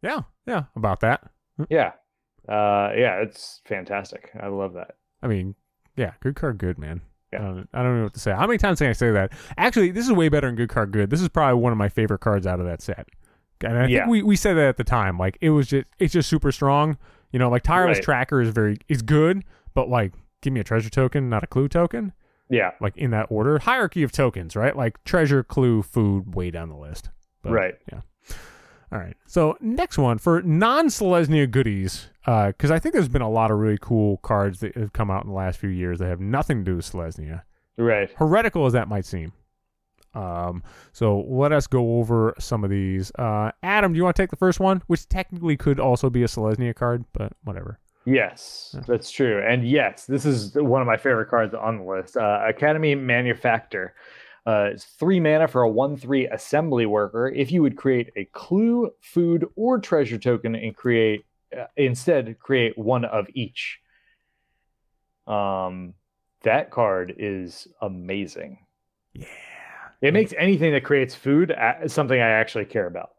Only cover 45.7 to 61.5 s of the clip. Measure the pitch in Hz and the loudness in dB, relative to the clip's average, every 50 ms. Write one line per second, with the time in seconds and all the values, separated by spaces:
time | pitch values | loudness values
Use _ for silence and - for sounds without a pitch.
45.7 | 139 135 131 131 123 120 - 135 120 123 120 110 - - 107 107 110 110 127 120 | 2 2 2 2 2 2 2 0 2 2 0 0 0 -2 -2 -2 0 0 -2 -4
46.7 | 113 - 123 120 120 120 120 _ _ - 104 101 - _ _ - 95 90 87 - | -4 -2 -2 -2 -2 -2 -4 _ _ -8 -8 -8 -10 _ _ -10 -10 -10 -10 -12
47.7 | 107 - _ _ _ _ _ 123 131 131 110 92 - - - - - - - - | -16 -16 _ _ _ _ _ 0 2 2 2 0 -4 -14 -20 -20 -18 -18 -18 -16
48.7 | - 135 113 117 123 113 - - - - 139 123 107 101 98 110 120 127 120 120 | -16 -14 -4 -2 -2 -2 -2 -8 -4 -2 0 0 0 0 0 0 0 0 0 2
49.7 | 135 147 123 101 - - - - 131 139 139 151 135 117 104 101 - 143 151 131 | 2 2 2 0 -2 -6 -8 -6 -4 -2 0 0 0 0 -2 -4 -4 -2 0 2
50.7 | 120 135 127 120 110 110 - 135 127 113 110 - - 117 110 104 110 110 107 110 | 2 0 2 0 0 0 2 0 0 0 0 0 0 0 0 0 -4 -6 -4 -4
51.7 | 113 107 92 92 95 95 92 - - 127 110 104 104 104 107 110 110 - 147 147 | -6 -6 -6 -8 -6 -8 -8 -6 -4 -2 0 0 0 0 0 -2 -2 0 0 0
52.7 | 151 156 156 151 143 143 131 127 120 120 123 123 117 - - 127 117 113 - _ | 0 2 0 0 0 0 0 0 0 0 2 0 -4 -2 0 0 0 0 -2 _
53.7 | - 101 92 92 _ _ - - - - - - - _ _ 113 110 107 101 101 | -8 -8 -8 -8 _ _ -20 -20 -20 -20 -20 -20 -20 _ _ -2 0 0 0 0
54.7 | - 107 - - _ _ 156 170 190 180 165 151 151 156 160 151 - 131 123 113 | -4 -8 -14 -20 _ _ 0 2 2 2 4 4 4 4 2 2 2 2 2 2
55.7 | 107 117 131 143 147 131 127 120 139 135 123 - - 107 - - - 147 160 165 | 2 2 0 -2 -2 -8 -6 -2 -2 -2 0 -2 -6 -10 -8 -2 -2 -2 0 0
56.7 | 139 120 117 107 104 104 104 95 - 117 120 131 - 139 139 120 156 185 156 139 | 0 0 0 0 0 0 0 -2 -2 -4 -4 -2 -2 -2 -2 0 2 2 2 2
57.7 | - - - 139 131 123 117 - - - 98 _ _ - - - 175 196 220 233 | 0 -2 -2 0 0 0 0 -4 -8 -12 -12 _ _ -20 -8 -2 0 2 2 2
58.7 | 233 240 240 - - _ _ - - 170 175 170 170 165 - - _ - 214 240 | 2 0 -2 -4 -6 _ _ -4 0 0 2 2 2 0 0 -4 _ -4 0 0
59.7 | 254 233 196 - - 156 139 110 120 107 - 127 120 113 - 117 113 113 110 113 | 0 0 -2 0 0 0 0 0 -4 -4 0 0 0 0 -2 -4 -6 -4 -6 -10
60.7 | 104 _ - 123 120 113 113 110 107 104 - _ _ _ _ _ | -12 _ -2 2 4 4 4 2 2 -2 -6 _ _ _ _ _